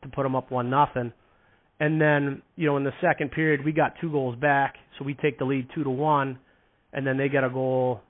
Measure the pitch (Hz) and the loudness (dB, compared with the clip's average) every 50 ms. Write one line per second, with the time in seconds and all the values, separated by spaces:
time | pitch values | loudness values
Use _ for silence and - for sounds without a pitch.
0 | - 139 127 - 139 135 131 131 123 - 131 127 120 120 127 139 147 139 - 131 | -16 -12 -6 -4 -2 -2 -2 -2 -4 -4 -4 -4 -2 0 2 2 2 2 2 -4
1 | 123 120 113 _ _ _ _ _ _ _ _ _ _ _ _ _ 151 151 156 156 | -4 -4 -6 _ _ _ _ _ _ _ _ _ _ _ _ _ -2 0 2 4
2 | 156 151 151 143 143 139 139 139 - _ _ - 170 151 143 143 139 139 127 - | 4 4 4 4 2 0 -4 -6 -12 _ _ -2 0 0 2 2 0 -2 -4 0
3 | - 175 156 - 160 139 - - 160 156 151 143 135 151 156 156 151 131 - - | 0 0 2 2 -2 -6 -2 -2 0 2 0 0 0 -2 0 2 0 0 0 -4
4 | - 170 151 147 135 127 120 117 139 147 143 139 139 135 - - - _ _ - | -6 -2 -2 -2 -2 -2 -4 -2 0 2 4 4 2 0 -2 -8 -20 _ _ -12
5 | 139 139 143 123 - 151 131 - 139 131 139 135 127 131 - 165 151 135 127 127 | -8 -8 -8 0 0 -2 0 0 -2 -2 0 -2 -2 -4 -6 -4 -2 -2 -2 0
6 | 147 156 151 143 135 135 131 131 _ _ _ _ _ _ _ _ _ _ - 139 | 2 2 2 2 2 0 -4 -8 _ _ _ _ _ _ _ _ _ _ -8 -4
7 | 135 135 131 135 135 143 139 143 135 127 123 131 131 131 131 131 127 127 123 107 | -2 -2 0 0 0 0 2 2 0 0 -2 -2 -2 0 0 0 0 0 -2 -4
8 | - _ | -8 _